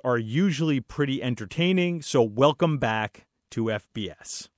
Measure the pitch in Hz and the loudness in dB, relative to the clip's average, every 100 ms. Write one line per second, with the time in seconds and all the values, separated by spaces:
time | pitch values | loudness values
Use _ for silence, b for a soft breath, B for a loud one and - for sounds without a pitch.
0 | 127 120 110 131 196 143 160 139 - - | 0 0 0 2 2 2 0 0 -2 -2
1 | 143 131 127 117 104 - 175 185 175 170 | -2 -2 -4 -4 -6 -2 2 2 0 -2
2 | 143 139 117 104 143 147 170 147 120 110 | 0 2 2 4 2 4 2 2 0 -2
3 | 107 - _ _ _ - 110 107 - - | -4 -8 _ _ _ -4 -2 -2 -6 -8
4 | 95 - - - - | -8 -10 -14 -12 -14